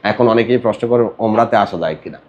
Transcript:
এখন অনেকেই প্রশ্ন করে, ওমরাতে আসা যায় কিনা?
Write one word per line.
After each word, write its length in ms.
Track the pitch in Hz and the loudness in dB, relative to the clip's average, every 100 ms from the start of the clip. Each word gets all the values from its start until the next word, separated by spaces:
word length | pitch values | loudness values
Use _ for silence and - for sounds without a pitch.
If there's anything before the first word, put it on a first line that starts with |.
এখন 240 | 104 107 120 | -4 2 2
অনেকেই 300 | 117 110 123 | 2 2 0
প্রশ্ন 300 | 120 101 117 | 0 -2 0
করে, 220 | 120 113 - | 0 0 -2
ওমরাতে 360 | 110 107 113 110 | -2 0 2 2
আসা 220 | 101 87 | 0 -2
যায় 180 | 82 78 | -6 -6
কিনা? 140 | - 65 | -12 -18